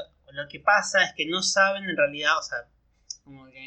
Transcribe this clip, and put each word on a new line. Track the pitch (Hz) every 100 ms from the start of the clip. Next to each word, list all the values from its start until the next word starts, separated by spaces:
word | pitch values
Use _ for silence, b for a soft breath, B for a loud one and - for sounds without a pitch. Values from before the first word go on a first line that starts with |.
| - _ _
lo | 139 143
que | 151
pasa | - 202 190 190 180
es |
que | - 156
no | 185
saben | 185 196 196 196 190
en | 196
realidad, | - 147 147 156
o |
sea, | - 123 - _ _ _ - -
como | 139 135 131
que | 135